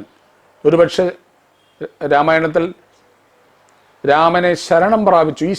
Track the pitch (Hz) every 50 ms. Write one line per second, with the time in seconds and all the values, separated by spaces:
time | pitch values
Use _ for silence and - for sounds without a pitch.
0 | 104 _ _ _ _ _ _ _ _ _ _ _ - 147 165 165 170 - - -
1 | 185 180 180 - _ _ _ _ _ _ _ _ _ _ _ - 156 - _ -
2 | 160 143 147 143 147 160 160 160 160 160 156 175 165 185 180 _ _ _ _ _
3 | _ _ _ _ _ _ _ _ _ _ _ _ _ _ _ _ _ _ _ _
4 | - 139 143 151 165 165 170 180 175 180 175 - - - 175 165 180 208 226 220
5 | 208 196 180 170 160 156 135 - 156 180 196